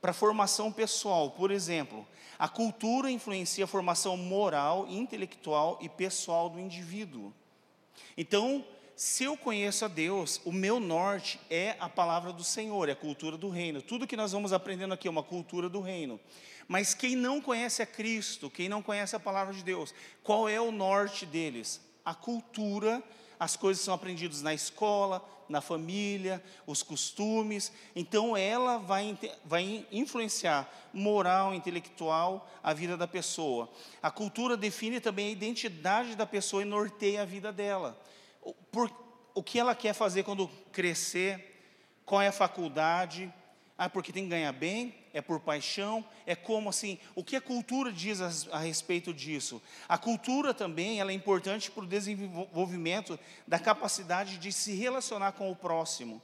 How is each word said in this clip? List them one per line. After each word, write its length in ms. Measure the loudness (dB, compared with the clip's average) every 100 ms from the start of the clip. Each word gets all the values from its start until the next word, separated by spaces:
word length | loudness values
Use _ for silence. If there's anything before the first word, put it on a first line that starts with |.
pra 100 | 0
formação 600 | 4 4 8 6 6 0
pessoal. 600 | 0 0 2 4 4 4
Por 200 | 2 2
exemplo, 540 | 2 2 0 -2 -6 -14 -18 -20 -2
a 120 | -2
cultura 600 | 2 0 2 2 2 2
influencia 540 | -2 -2 -4 -2 0 0
a 20 |
formação 500 | 2 2 2 2 0
moral, 720 | 0 2 4 4 4 2 0
intelectual 880 | -4 -4 -4 -8 -8 0 2 2 0
e 80 | -8
pessoal 640 | -4 -2 -2 0 2 0
do 100 | -2
indivíduo. 720 | -10 -10 -10 -8 -8 -10 -14 -16 _ _ _ _ _ -20 -16 -8
Então, 480 | 2 2 4 0 -2 -16 -20 -6
se 280 | -2 0
eu 140 | 0 0
conheço 480 | -2 0 0 0 -2
a 20 |
Deus, 540 | 0 0 0 -2 -2
o 80 | -2
meu 280 | 0 2 2
norte 600 | 2 2 2 0 -4 -8 -2
é 260 | 0 0 -2
a 80 | -4
palavra 460 | 2 2 2 -2
do 100 | -6
Senhor, 460 | -4 -4 -2 0 0
é 20 |
a 40 | 0
cultura 420 | -4 -4 -6 -4
do 120 | -4
reino. 320 | -2 -2 -4
Tudo 260 | -6 -6 -4
que 100 | -2
nós 140 | 0
vamos 200 | 0 2
aprendendo 420 | 0 0 -4 -4
aqui 140 | -4 -2
é 40 |
uma 120 | -2
cultura 460 | -2 -6 -4 -4 -2
do 120 | -4
reino. 380 | -4 -6 -6 -8 -14 -20 -20 -20 -2
Mas 260 | 0 2
quem 220 | 2 2 2
não 260 | 2 0
conhece 400 | 0 0 0 0
a 40 | -2
Cristo, 640 | -2 -2 0 -2 -6 -10
quem 200 | -4 -2
não 120 | -2
conhece 340 | -2 -2 0 -2
a 40 |
palavra 340 | -2 0 -2
de 100 | -4
Deus, 300 | -4 -4 -4 -10 -20 -14
qual 240 | 2 4 4
é 120 | 2
o 120 | 0
norte 540 | 2 4 4 4 0 -6
deles? 560 | -2 -2 -4 -8 -8 -12 _ -8
A 80 |
cultura, 880 | -6 -6 -6 -6 -4 -2 2 2 2 -4 -18 -20 -6
as 160 | -2 2
coisas 280 | 2 2
são 100 | 0
aprendidas 480 | -2 -2 -6 -6 -4
na 120 | -2
escola, 720 | -2 -4 0 2 4 2 0 -6 -20 -4
na 120 | -2
família, 800 | 0 -4 -2 -2 -2 -2 -2 -4 -6 -18 -6
os 160 | -4
costumes. 920 | -4 -4 -4 -2 0 2 2 -2 -6 -8 -12 -8
Então, 420 | 0 2 4 2
ela 400 | 2 2 2 2
vai 260 | 2 0
inte-, 280 | 0 -4 -8 -10
vai 200 | 0 0
in-, 220 | 2 -4 -4
influenciar 800 | -2 -2 0 -2 0 4 4 2 -10 -12
moral, 600 | 0 4 4 6 6 4
intelectual, 960 | 0 -2 -4 -6 -6 2 2 2 0 -8 -4
a 80 | -2
vida 240 | 0 0 -2
da 120 | -2
pessoa. 600 | -2 -4 -2 0 0 -2 -10 -20 -4
A 100 | -4
cultura 440 | -2 -4 0 0 2
define 460 | 0 -2 -4 -2
também 260 | -2 0 -2
a 40 |
identidade 840 | -2 -4 -2 -4 -2 2 2 2 -2
da 100 | -2
pessoa 360 | -2 0 0
e 40 | 0
norteia 580 | 0 -2 0 0 2
a 20 | -2
vida 260 | -4 -8
dela. 480 | -4 -2 0 -2 -8 -20 -20 -20 _
O, 120 | -14
por, 360 | -14 -6 0 0 0 -20 -20 -6 -4
o 80 |
que 160 | 0 4
ela 160 | 4 4
quer 180 | 2
fazer 300 | 2 2 2
quando 240 | 0 0 -2 -4 -12
crescer, 880 | 0 0 2 -2 0 0 -2 -10 -20 -20 -20 _ _ 2
qual 160 | 6
é 60 | 6
a 40 |
faculdade, 1000 | 6 2 4 -2 2 4 4 0 -4 -10 -12 -20 -20 _ -4
ah, 120 | -2
porque 220 | -2 -4
tem 120 | -6
que 60 | -2
ganhar 220 | 0 0
bem, 440 | -2 -2 -2 -4 -8 -8
é 80 | -8
por 180 | -2 -2
paixão, 640 | 0 -2 -2 -2 0 -2 -4 -14 -4
é 100 | -4
como 340 | 0 0 0
assim, 280 | -2 -4 -8 -8 -8
o 80 |
que 120 | -4 -4
a 60 |
cultura 500 | -2 -4 0 0 0
diz 300 | -2 -4 -2
a, 340 | -2 -4 -4 -2
a 40 |
respeito 540 | -2 -4 0 -2 -2
disso? 480 | -8 -4 -4 -4 -8 -14 -20 0
A 80 | 0
cultura 560 | 2 0 2 2 2
também, 460 | 0 0 -2 -2 0
ela 120 | 0
é 40 | -2
importante 540 | 2 2 2 -4 -4
pro 160 | -8 -2
desenvolvimento 1300 | -2 -2 -4 -6 -6 -6 -2 0 0 0 -2 -4 -10 -10 -20 0
da 120 | 2
capacidade 800 | 4 4 2 -2 -2 -2 -2 -6
de 140 | -6
se 220 | -4 -2
relacionar 600 | 0 0 0 -2 -2 -2
com 180 | -2 -6
o 40 | -4
próximo 680 | -2 0 0 -4 -8 -12